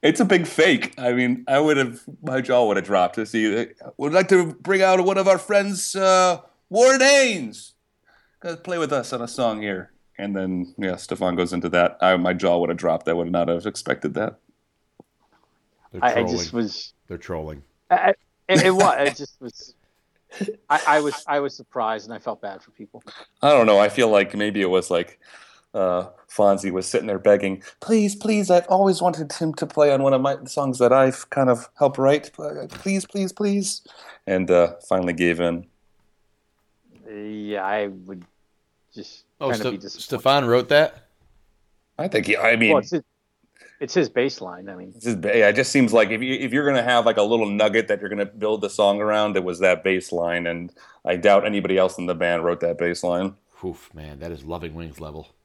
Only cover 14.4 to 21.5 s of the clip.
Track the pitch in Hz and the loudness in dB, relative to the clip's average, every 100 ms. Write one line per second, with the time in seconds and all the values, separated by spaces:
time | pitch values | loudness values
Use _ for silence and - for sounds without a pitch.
14.4 | _ _ _ _ _ _ _ _ _ _ | _ _ _ _ _ _ _ _ _ _
15.4 | _ _ _ _ _ 95 123 123 113 117 | _ _ _ _ _ -4 -2 0 -2 -4
16.4 | 85 120 107 - - _ _ 87 - 85 | -6 -6 -6 -8 -18 _ _ -16 -10 -10
17.4 | 78 76 - _ _ 180 180 196 _ _ | -8 -14 -20 _ _ 0 2 -2 _ _
18.4 | - 185 185 190 196 127 143 139 143 _ | 0 2 4 4 2 2 -2 -4 -16 _
19.4 | 127 - - _ _ _ _ _ _ - | -18 -18 -20 _ _ _ _ _ _ -10
20.4 | 202 214 _ 151 - 151 147 - - 147 | -10 -10 _ -2 2 2 0 -6 -4 -4
21.4 | 143 | -4